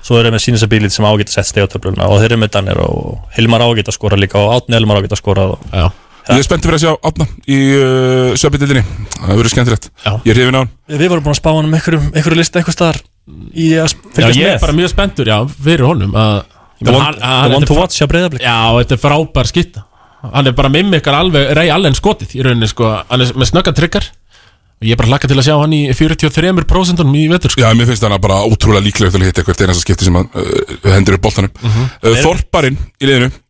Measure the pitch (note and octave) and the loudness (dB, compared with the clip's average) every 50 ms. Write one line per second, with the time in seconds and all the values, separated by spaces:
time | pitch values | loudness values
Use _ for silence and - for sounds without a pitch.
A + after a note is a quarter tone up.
0 | - - B2 A#2 A#2 A#2 A2+ G#2+ - - A#2+ G#2+ A2 G#2 A2+ A2 G#2 G2+ - - | -2 0 2 2 2 2 0 0 0 0 0 0 2 2 2 0 0 0 -2 0
1 | G#2+ G#2 G#2+ G#2 G2+ - - - F#2+ - - G#2+ G2 F#2+ - - - F#2+ F#2+ G2 | 0 2 2 0 -2 -2 -4 -4 -4 -2 -2 -2 -2 -2 -4 -6 -6 -6 -4 -2
2 | F2+ F#2+ G#2 G2 G#2+ A2+ A#2 A2+ A2 G#2 - G2+ G2+ G2 F#2 - - - G1+ G1+ | 0 2 2 2 2 2 2 0 0 0 -2 -4 -4 -2 -2 -2 -2 -2 -4 -6
3 | - - - - - - - - A2+ A2+ A#2 A2+ A#2+ A#2+ A#2 A2 G#2 A#2 G#2+ - | -6 -8 -10 -12 -14 -10 -4 -2 0 2 2 2 2 0 0 -2 -4 -6 -8 -4
4 | - G#2 G2+ G2+ G2 F#2+ - G2+ G2+ G2+ A#2 B2 - - A#2+ A2+ A2 G#2+ G#2 G2+ | -2 -2 0 0 0 0 0 0 0 2 0 -2 -2 0 -2 0 2 2 0 0
5 | F#2+ - G#2 - - - F#2+ G2 F#2+ F#2 E2 - - - - F#2+ E2 F2 - - | 0 -2 -6 -4 -2 -2 0 0 0 -2 -4 -8 -10 -8 -4 0 0 0 -2 -4
6 | - _ - - - - - - C#3+ - - D#3+ D3+ E3 D#3+ D3+ D#3 E3 D#3 - | -20 _ -20 -20 -4 0 0 0 2 0 -2 -2 0 0 0 2 0 0 -2 -2
7 | - D#3 D#3+ - D#3+ A#2 - - - - C#3 C3+ C3+ C3+ C#3 C#3 C3+ C3 C3 C3 | -4 -6 -2 -2 -4 -4 -4 -12 -4 -2 0 2 2 2 4 2 2 2 2 0
8 | C3 B2+ B2+ B2+ B2+ B2+ A2 - - D3+ C#3 C#3+ C#3+ C#3 C#3+ C3 G#2 - - - | 0 0 0 2 0 0 0 0 0 0 2 0 0 2 2 0 0 -2 -6 -10
9 | - - - - - F2+ G2 G#2+ A#2 A2+ - - B2 A#2+ A2+ G#2+ - - _ _ | -10 -10 -10 -8 -2 0 2 2 2 2 2 0 2 2 0 -2 -4 -10 _ _
10 | - B2 G#2+ A2 - A2+ A2 B2 B2+ B2+ B2+ C3 C3 A2+ - _ _ - D3+ D3 | -6 -4 -4 -2 0 2 2 4 2 2 2 0 -2 -2 -6 _ _ -10 -4 -2
11 | D#3 F#3 F3+ E3 C#3+ D3 D3 - - D#3+ D#3 D#3 D#3 D#3 D#3 D#3+ - - E3 D#3 | 0 0 0 0 0 -2 -2 0 0 0 0 2 0 0 0 0 0 0 -2 0
12 | D3 D3 - D#3 D3 E3+ E3 E3 E3+ - - F3 E3 - D#3+ - F3+ E3 D3+ - | -2 -2 -2 -2 0 0 0 0 0 0 -2 -4 -2 -2 -2 0 0 0 0 -4
13 | - _ _ _ _ - - - - - - E3 E3 D#3+ D#3+ D#3+ D#3+ D#3+ - - | -8 _ _ _ _ -20 -20 -20 -20 -14 -6 -2 0 2 2 2 0 -2 -4 -6
14 | - - - - - A#2 A#2+ C3 D#3 G3 F3+ A2+ - C#3+ D3 D#3 F3+ F3 - - | -12 -8 -2 0 2 2 4 2 2 2 0 0 0 0 0 0 0 0 0 -2
15 | G3 F#3+ G3 - C3+ A2 G#2+ G#2 A#2 C#3 D#3 - C3+ D3+ E3 E3+ E3 E3 F3 C#3 | -2 -2 -2 -2 -2 0 0 0 -2 -4 -6 -4 0 0 2 2 2 2 2 0
16 | F#2 G2+ - G#2+ A2 G#2+ G#2 G2+ - _ _ _ _ _ _ _ A2 A#2 B2 C3 | -2 -2 0 0 0 2 0 -2 -4 _ _ _ _ _ _ _ 0 2 2 2
17 | C3 D3 D3+ - A#2 B2+ C3 B2+ C3+ B2+ C3+ C#3 D3 - D3+ D#3 F3+ F3 - - | 2 0 -2 -4 -4 -2 0 2 2 2 2 2 2 2 2 2 2 0 0 -2
18 | D#3 C#3 D3 E3+ F3+ F3 D3+ B2 C3 B2 A#2 A2+ A2+ A2+ A2+ A#2+ B2 - D3 A#2 | -2 0 0 0 0 -2 -4 -4 -2 0 0 2 2 2 2 2 2 0 -2 -2
19 | - D3 C#3+ D#3 D#3+ D3+ - C3+ B2+ - - F3 E3+ E3+ - G#2+ - _ _ _ | 0 0 0 0 -2 -2 -2 -2 -2 0 0 -2 -2 -2 -6 -20 -20 _ _ _
20 | _ _ _ _ - B2 - C#3 C#3 C3+ B2 A#2+ C#3 C3+ C#3 D#3 F#3 G3+ F#3 D3+ | _ _ _ _ -16 -6 -2 0 0 0 2 2 0 2 2 2 2 2 0 0
21 | - D3 C#3 D3 E3+ F#3 D#3+ C#3+ C#3 C3 D3 D3+ E3+ E3+ D3 F3 G3 D3+ C3 - | 0 0 0 0 0 0 2 0 2 2 2 2 2 2 2 2 0 0 0 0
22 | - G3+ G#3 - A2 - - B2 C3 C3 A#2+ A#2 A2+ G#2+ - - A#2+ A2+ G#2+ F#2+ | 0 -2 -2 -2 -6 -12 -8 -2 -2 0 0 0 -2 -2 -2 -2 -2 -2 -2 -4
23 | - - B2 B2+ B2+ B2 A#2 C3 C3 - - E3+ F#3+ F#3+ D3 - E3 E3+ - G3+ | -6 -4 -2 -2 -2 -2 -2 -2 -2 0 0 0 0 0 0 0 -2 0 -2 -4
24 | - - - _ _ _ _ - _ _ _ _ _ _ _ _ A2 A2 A#2 A#2 | -4 -6 -10 _ _ _ _ -20 _ _ _ _ _ _ _ _ -2 -2 0 0
25 | - A#2 C3 C#3 - B2+ C3+ C3+ B2+ D3 D#3 D3 D3 D#3 D#3 D3+ D3 C#3 B2+ - | 2 0 0 0 0 0 0 2 2 2 2 2 2 2 0 0 0 0 0 0
26 | D#3 D#3 D#3+ - - D3+ C3+ - E3 F#3 F#3+ F3+ C#3 - D#3 F3+ F#3 F3 F3+ E3 | 0 0 0 0 -2 -2 -2 0 0 0 0 0 0 2 2 2 2 0 0 0
27 | E3 C3+ C#3 D3 D#3 D#3 E3+ F3+ - B2+ - - B2 A2+ A2+ A#2 A#2 A#2+ B2 G#2 | 2 2 2 2 2 2 0 0 0 -2 0 2 2 4 4 4 2 2 0 0
28 | A2+ G#2+ G2+ F#2+ F#2+ G2+ F#2+ F#2+ G#2 A2+ A2 - - A2 G#2+ G2+ G2 G#2 G2 - | 0 -2 0 0 0 0 0 0 2 0 0 2 2 2 2 2 2 0 0 0
29 | G#2+ F2+ F2 F#2+ F#2 F#2+ F2+ - D#2+ - F2 - G2+ F#2 F2+ F2 - - F#2+ - | 0 2 2 2 0 0 0 -2 -2 -2 0 0 0 0 0 -2 0 -2 -2 0
30 | - F#2+ F2 F2+ F2 - - - F#2 - - - - - - - - G2+ F#2 G2 | 2 0 2 0 0 -2 -4 -6 -4 -2 -2 -2 -2 -4 -10 -4 0 2 2 4
31 | G2 F2+ F#2+ F#2 G2 A2 - - G2 G2 - - - A#2 G#2+ A2+ B2 B2+ - - | 4 2 0 2 0 -2 0 0 -4 -4 -4 -6 -4 -2 0 0 -2 -2 -6 -2
32 | - A2+ A#2 A#2+ C#3+ D#3 F3+ F3 - - - F3+ D3 C3 C3+ C#3 - - _ _ | 0 0 2 2 2 0 0 0 -4 -2 -2 0 0 0 -2 -4 -8 -10 _ _
33 | C3+ C3+ C#3 B2+ B2 C3 C3+ - _ _ | 0 0 2 2 2 0 -4 -8 _ _